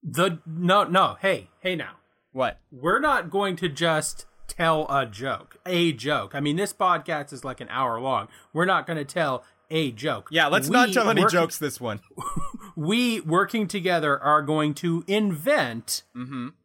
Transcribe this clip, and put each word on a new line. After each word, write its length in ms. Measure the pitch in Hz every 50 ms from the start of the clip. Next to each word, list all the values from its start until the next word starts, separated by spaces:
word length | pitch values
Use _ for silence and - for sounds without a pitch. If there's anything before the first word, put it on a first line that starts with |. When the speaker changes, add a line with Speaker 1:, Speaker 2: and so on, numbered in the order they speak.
| -
Speaker 1:
The, 360 | 160 120 143 180 196 170 156 _
no, 380 | 165 160 165 180 175 190 208 196
no, 340 | - 175 190 185 127 98 -
hey, 280 | - 196 185 117 95 - _ _
hey 160 | - 185 185
now. 180 | 160 127 92 - - _ _ _ _ _ _
Speaker 2:
What? 280 | _ 131 127 113 - - _ _
Speaker 1:
We're 280 | - 127 131 165 196 262
not 300 | 285 302 269 233 175 170
going 240 | - 196 202 196 180
to 100 | 165 185
just 580 | 175 143 139 170 170 160 156 151 - - - - - _ _ -
tell 380 | - - - 175 165 160 156 151 -
a 160 | 139 139 131
joke, 500 | 117 101 104 123 135 117 90 - _ - _ _
a 260 | - 180 170 175 170
joke. 420 | 151 113 110 143 151 127 101 101 -
I 40 | 139
mean, 160 | 143 147 147
this 160 | 175 202 196
podcast 600 | - _ 196 185 175 160 143 - 165 151 143 139 147
is, 100 | 123 117
like, 180 | 135 127 -
an 60 | 127 -
hour 300 | - 127 135 123 117 113
long. 280 | 127 135 131 110 101 - - - - _ _
We're 120 | 151 175
not 200 | 185 190 165 -
gonna 180 | - 170 156 143
tell 380 | 143 - 180 160 143 131 117 - - _ _ _ _
a 200 | 160 160 156 135
joke. 380 | 113 104 127 156 131 104 - -
Speaker 2:
Yeah, 160 | 156 165 160
let's 220 | 170 - 208 135 147
Speaker 1:
We 40 | 196
Speaker 2:
not 200 | 247 247 220 190
tell 160 | 240 226 208
any 120 | 226 202 185
Speaker 1:
work- 80 | 220
Speaker 2:
jokes 280 | 170 180 165 165 - -
this 200 | 156 143 - -
one. 200 | 123 117 104 104 _ _ -
Speaker 1:
<laughs> 140 | - - 1077 - - - - - - - - - -
We, 420 | 147 160 214 240 247 240 226 214
working 460 | 160 160 165 180 196 196 - 226 208
together, 540 | 170 - 202 170 190 180 165 151 147 139 139
are 220 | - 143 151 151 147
going 320 | 139 156 156 151 151 147
to 280 | - - 170 165 165 -
invent 960 | - 196 214 214 202 175 147 160 262 294 277 147 120 113 117 - - - - - _ _
Speaker 2:
Mm-hmm. 340 | 120 127 127 139 127 120 135 165 _